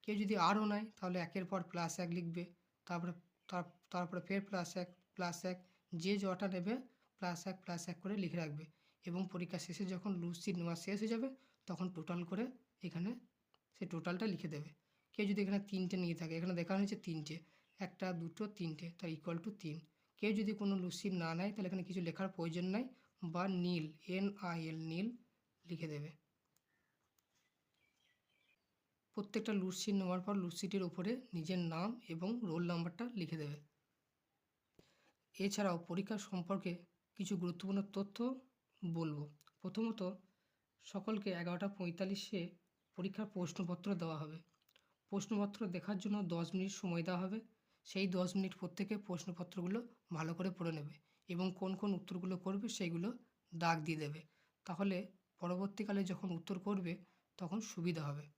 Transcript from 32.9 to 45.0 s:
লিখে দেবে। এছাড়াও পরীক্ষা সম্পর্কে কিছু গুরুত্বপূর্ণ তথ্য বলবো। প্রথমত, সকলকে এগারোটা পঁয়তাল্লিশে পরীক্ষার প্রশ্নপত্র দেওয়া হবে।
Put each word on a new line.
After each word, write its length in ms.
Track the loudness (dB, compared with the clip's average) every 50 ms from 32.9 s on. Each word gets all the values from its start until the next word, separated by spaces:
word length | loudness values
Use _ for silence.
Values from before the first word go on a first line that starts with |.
| -2 -2 -4 -4 -2
লিখে 220 | -2 -2 -2 -2
দেবে। 200 | -4 -2 -4 -6 -8 -10 _ _ _ _ _ _ _ _ _ _ _ _ _ _ _ _ _ _ _ _ _ _ -20 -20 _ _ _ _ _ _ _ _ _ _
এছাড়াও 420 | 0 0 0 2 4 4 4 2
পরীক্ষা 400 | 2 -2 -2 -2 -2 0 0 -2
সম্পর্কে 540 | -4 -4 -4 -4 -4 0 0 -2 0 0 -2 -4 -4 -8 _ _ _ _ _ _
কিছু 180 | -6 -2 0 0
গুরুত্বপূর্ণ 440 | 0 0 0 -2 -2 -2 0 0 0 0 0 -2
তথ্য 240 | -4 -4 -2 -2 -2 0 0 0 -2 -8 _ _ _ _ _ _ _
বলবো। 420 | -2 0 0 2 2 0 0 -2 -4 -6 -10 -20 -20 -20 _
প্রথমত, 440 | _ -8 -4 0 0 0 0 0 0 -2 -2 -4 -6 -14 _ _ _ _ _ _ _ _ _ _ _ -20
সকলকে 440 | -6 -6 -4 0 0 0 0 0 0
এগারোটা 360 | -2 0 0 0 0 2 0
পঁয়তাল্লিশে 760 | -2 0 0 -2 -2 0 0 0 0 0 -2 -2 -2 -2 -2 -2 -2 -6 -14 _ _ _ _ _ _ _
পরীক্ষার 300 | -2 -2 -2 -2 -2 -4
প্রশ্নপত্র 600 | -4 -2 -2 -2 -2 0 -2 0 0 0 -2 0 0 0
দেওয়া 220 | 2 0 -2 -2
হবে। 200 | -2 -4 -6 -8 -12 -14 _ _ _ _ _ _ -20 _ _ _ _